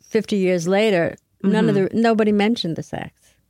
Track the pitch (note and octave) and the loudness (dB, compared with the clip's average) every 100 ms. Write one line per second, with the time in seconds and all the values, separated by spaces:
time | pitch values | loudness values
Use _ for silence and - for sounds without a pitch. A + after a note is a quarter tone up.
0 | _ A3 G3+ G#3 F#3 F3+ E3 G3 A3 F3+ | _ -4 -2 -2 0 0 0 0 2 0
1 | D#3+ - _ _ G3 G#3+ A3 G3+ F#3+ A3 | -2 -6 _ _ 0 2 2 2 0 0
2 | A#3 A3 G#3+ G#3 G#3 A#3+ F3 D3+ - - | 2 2 2 2 0 -2 -4 -8 -10 -12
3 | - - _ _ _ | -14 -18 _ _ _